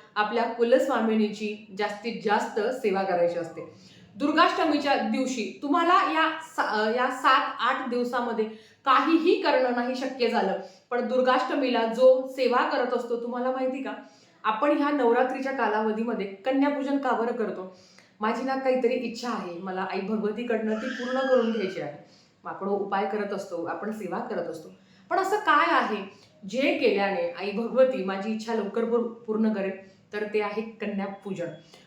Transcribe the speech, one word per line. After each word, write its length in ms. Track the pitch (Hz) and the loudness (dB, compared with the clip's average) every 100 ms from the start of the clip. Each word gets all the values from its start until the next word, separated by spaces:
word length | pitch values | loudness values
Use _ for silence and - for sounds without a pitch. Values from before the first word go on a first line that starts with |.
| - 208 | -10 -4
आपल्या 280 | 214 233 | -2 0
कुलस्वामिनीची 1300 | 233 - 233 269 262 233 220 220 208 196 214 214 - 190 | -2 0 4 4 4 0 2 2 0 -2 -6 -8 -12 -6
जास्तीत 440 | 202 - 233 190 | -4 -4 -8 -4
जास्त 360 | 214 220 - 220 | 0 0 0 -2
सेवा 420 | 214 269 214 185 | -2 -2 0 0
करायची 360 | 190 175 170 170 | 0 2 2 0
असते. 600 | 165 160 - - - - - 202 | -6 -10 -16 -18 -20 -20 -20 -4
दुर्गाष्टमीच्या 800 | 294 294 370 381 311 294 277 | 0 4 4 4 0 2 2
दिवशी 640 | 262 220 233 254 247 190 - | 0 0 -2 -2 -2 -6 -6
तुम्हाला 320 | 285 359 339 | -2 2 4
या 360 | 381 302 320 320 320 - - | 4 4 0 0 -2 -10 -4
सा-, 80 | |
अ, 240 | 202 214 220 | -2 0 0
या 220 | 247 262 | 0 0
सात 440 | 269 285 262 - - | 0 4 4 2 -2
आठ 300 | 240 269 269 | -2 0 -2
दिवसामध्ये 560 | 247 247 254 240 214 220 - - _ | -2 -2 -2 -2 -2 -4 -4 -20 _
काहीही 580 | 277 269 302 330 359 - | 2 4 6 4 4 4
करणं 300 | 302 254 254 240 | 4 2 2 0
नाही 180 | 247 | -2
शक्य 340 | - 262 - 226 | -4 -6 -2 0
झालं, 300 | 214 190 175 - - - | 2 0 -2 -8 -18 -6
पण 180 | 247 220 | -4 0
दुर्गाष्टमीला 760 | 254 247 254 254 285 262 233 226 | 2 4 4 4 2 2 2 2
जो 420 | 226 254 262 - | 8 8 8 4
सेवा 280 | 277 240 247 | 0 4 4
करत 340 | 302 277 240 | 2 2 0
असतो, 300 | 233 - 233 | 0 -2 -4
तुम्हाला 280 | 240 247 254 | -4 -2 -2
माहिती 320 | 262 262 262 | 0 -2 -2
का, 100 | 208 - - - _ _ | -6 -10 -14 -20 _ _
आपण 340 | - - 294 294 | -2 2 2 4
ह्या 120 | 285 | 2
नवरात्रीच्या 640 | 285 233 240 254 277 269 | 2 4 4 2 0 -4
कालावधीमध्ये 720 | 262 214 214 220 214 233 196 196 | -2 0 2 0 0 -2 -2 -6
कन्यापूजन 720 | - - 277 277 285 277 277 | -6 0 2 2 0 -2 0
का 120 | 262 | 0
बरं 220 | 226 233 | 0 -2
करतो? 460 | 233 196 180 185 - - - _ - | -2 -4 -6 -12 -16 -20 -20 _ -4
माझी 240 | 214 240 | -4 -2
ना 100 | 262 | -2
काहीतरी 400 | 262 262 254 240 | -2 2 2 2
इच्छा 360 | 254 233 - 240 | 0 -4 -6 -6
आहे, 280 | 208 180 170 | -6 -6 -8
मला 280 | 190 185 185 | -6 -6 -4
आई 100 | 196 | -4
भगवतीकडनं 760 | 196 214 202 214 233 220 214 214 | -2 -2 -2 -4 -2 -2 -2 -4
ती 100 | 254 | -4
पूर्ण 320 | - 247 262 | -6 -4 -2
करून 340 | 262 254 220 | 2 2 2
घ्यायची 280 | 208 185 170 | -2 -4 -6
आहे. 300 | 147 - - - _ _ | -10 -12 -20 -20 _ _
आपण 220 | 175 160 196 | -14 -8 -4
उपाय 400 | 196 - 196 208 | -4 -2 -2 -2
करत 260 | 214 196 | -4 -6
असतो, 320 | 196 - 170 | -6 -8 -8
आपण 280 | 165 170 208 | -6 -6 -8
सेवा 260 | 214 180 202 | -8 -8 -8
करत 280 | 240 185 165 | -6 -6 -6
असतो, 260 | 160 185 - _ _ - | -10 -14 -20 _ _ -4
पण 80 | 349 | -2
असं 180 | 381 415 | 0 0
काय 380 | 330 294 339 | 2 4 4
आहे 220 | 269 226 202 190 - - _ 190 | 2 0 -4 -8 -16 -20 _ -8
जे 300 | 240 294 311 | -2 0 2
केल्याने 560 | 240 196 196 180 170 175 | 2 2 0 0 -2 -4
आई 120 | 202 | -6
भगवती 540 | 202 226 240 262 196 | -4 -2 4 4 4
माझी 300 | 190 196 214 | -4 -4 -4
इच्छा 200 | 220 226 | -6 -4
लवकर 300 | 220 196 226 | -4 -2 -2
पूर-, 300 | 220 233 226 - - | 0 0 -2 -8 -6
पूर्ण 260 | 220 220 | 0 0
करेल? 200 | 202 190 - - - _ | 0 -4 -8 -16 -20 _
तर 120 | 208 208 | -8 -2
ते 60 | 214 | -2
आहे 220 | 208 220 | -2 -4
कन्यापूजन. 840 | 220 - 208 196 196 - 202 175 170 - - - | -8 -8 -6 -4 -6 -8 -10 -8 -8 -10 -20 -20